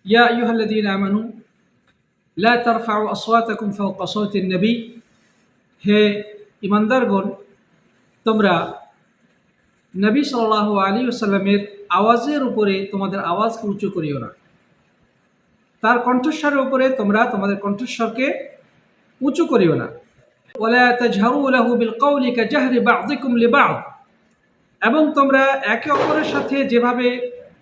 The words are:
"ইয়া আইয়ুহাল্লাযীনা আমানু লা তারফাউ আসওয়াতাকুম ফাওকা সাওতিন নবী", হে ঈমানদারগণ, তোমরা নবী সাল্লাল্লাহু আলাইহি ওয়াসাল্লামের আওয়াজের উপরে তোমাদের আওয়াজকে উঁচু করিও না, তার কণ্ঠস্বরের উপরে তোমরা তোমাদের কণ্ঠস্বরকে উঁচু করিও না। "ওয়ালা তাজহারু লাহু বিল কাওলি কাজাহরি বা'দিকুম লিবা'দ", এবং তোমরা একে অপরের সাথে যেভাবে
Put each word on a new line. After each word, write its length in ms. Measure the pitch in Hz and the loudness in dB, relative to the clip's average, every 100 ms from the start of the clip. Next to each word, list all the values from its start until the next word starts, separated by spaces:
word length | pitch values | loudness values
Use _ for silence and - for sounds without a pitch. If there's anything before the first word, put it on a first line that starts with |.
| 190 | 2
"ইয়া 180 | 226 240 | 4 4
আইয়ুহাল্লাযীনা 680 | 233 226 226 220 220 208 | 2 0 0 0 0 0
আমানু 380 | 196 196 208 233 - - _ _ _ _ _ _ _ _ - | -2 0 -2 -4 -14 -20 _ _ _ _ _ _ _ _ -2
লা 200 | 220 240 | 2 2
তারফাউ 500 | 240 226 226 214 214 | 2 -2 -2 -2 -2
আসওয়াতাকুম 640 | 196 226 226 226 208 208 | -4 0 0 0 -4 -6
ফাওকা 340 | 196 196 - 175 | -4 -6 -4 -6
সাওতিন 480 | 208 208 202 185 | -4 -2 -2 -2
নবী", 380 | 185 220 233 - - _ _ _ _ _ _ _ _ 208 | 0 0 0 -6 -18 _ _ _ _ _ _ _ _ 0
হে 380 | 208 208 208 - - - _ | 2 2 0 -10 -18 -20 _
ঈমানদারগণ, 680 | 196 208 214 262 208 196 208 - - _ _ _ _ _ _ _ | -2 0 2 2 2 0 -2 -8 -18 _ _ _ _ _ _ _
তোমরা 500 | 220 214 196 170 - - - _ _ _ _ _ _ _ _ _ _ 185 | -2 2 2 2 -2 -12 -20 _ _ _ _ _ _ _ _ _ _ -2
নবী 260 | 208 262 | 2 2
সাল্লাল্লাহু 540 | - 247 226 214 208 202 | 0 0 2 2 2 0
আলাইহি 280 | 190 220 247 | 0 0 -2
ওয়াসাল্লামের 800 | - 202 196 196 202 - - - | -2 0 0 2 0 0 -12 -2
আওয়াজের 540 | 180 220 233 269 294 | 2 4 2 0 -2
উপরে 420 | 254 202 202 196 196 | -2 0 0 0 -4
তোমাদের 340 | 196 190 190 | -6 -6 -4
আওয়াজকে 480 | 165 185 226 226 208 | -4 -2 -2 -4 -8
উঁচু 220 | 196 196 | -4 -4
করিও 300 | 175 151 139 | -4 -4 -6
না, 100 | 110 - _ _ _ _ _ _ _ _ _ _ _ _ _ _ | -8 -16 _ _ _ _ _ _ _ _ _ _ _ _ _ _
তার 180 | 220 240 | 0 0
কণ্ঠস্বরের 580 | 247 254 311 302 294 277 | 2 0 0 -2 -2 0
উপরে 320 | 262 262 262 | 0 0 0
তোমরা 360 | 262 202 208 247 | 0 0 2 2
তোমাদের 320 | 202 196 202 | 0 -2 -2
কণ্ঠস্বরকে 1000 | 202 202 247 - 226 240 277 - - - _ _ _ _ _ _ | -4 -6 -8 -6 -6 -2 -4 -4 -10 -20 _ _ _ _ _ _
উঁচু 240 | 277 - 330 | -2 0 0
করিও 300 | 240 170 131 | 2 2 0
না। 120 | 113 - - _ _ _ _ - | -4 -12 -20 _ _ _ _ -4
"ওয়ালা 380 | 220 247 247 | 0 4 4
তাজহারু 560 | 240 233 196 233 285 269 | 2 0 2 0 2 2
লাহু 280 | 247 233 220 | 2 2 2
বিল 140 | 220 | 0
কাওলি 400 | 220 285 285 240 233 | 0 2 2 0 0
কাজাহরি 440 | 214 294 254 240 | 0 0 2 2
বা'দিকুম 560 | 214 202 - 285 269 240 | 2 2 0 -4 -2 2
লিবা'দ", 400 | 233 277 214 127 - - _ _ _ _ _ _ _ _ 214 | 4 4 2 0 -10 -18 _ _ _ _ _ _ _ _ 0
এবং 240 | 302 302 285 | 2 2 2
তোমরা 300 | 269 269 269 | 2 2 2
একে 460 | 269 202 233 302 | 0 -2 -4 -2
অপরের 320 | 277 311 311 | -2 0 -2
সাথে 420 | - - - 277 269 | -2 -4 -2 -2 0
যেভাবে 640 | 240 240 240 247 247 - - - - | 2 2 0 -2 -2 -8 -12 -20 -16